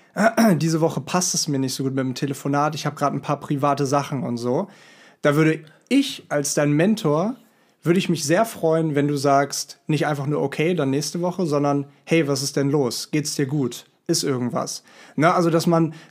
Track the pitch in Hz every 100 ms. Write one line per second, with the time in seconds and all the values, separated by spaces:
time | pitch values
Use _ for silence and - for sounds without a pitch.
0 | _ 175 220 - 226 151 160 160 160 -
1 | - 180 180 175 - 139 131 - 135 135
2 | 131 123 139 135 143 143 151 151 151 151
3 | 143 143 - 143 - 143 143 139 135 143
4 | 139 135 123 120 120 143 202 - - -
5 | - _ 147 147 156 156 - _ _ 277
6 | 277 - - 147 143 - 147 147 190 214
7 | 156 151 208 - _ _ _ _ 156 185
8 | 185 160 143 175 226 - 160 160 160 143
9 | 143 143 139 139 139 - - - - 151
10 | 151 143 143 147 139 - 160 175 135 139
11 | 147 175 175 180 170 143 143 143 139 _
12 | - 165 143 131 139 156 139 147 123 -
13 | - 151 147 - 131 151 120 - - _
14 | - 160 156 127 123 135 139 - - -
15 | - - 165 180 170 160 170 165 160 -
16 | -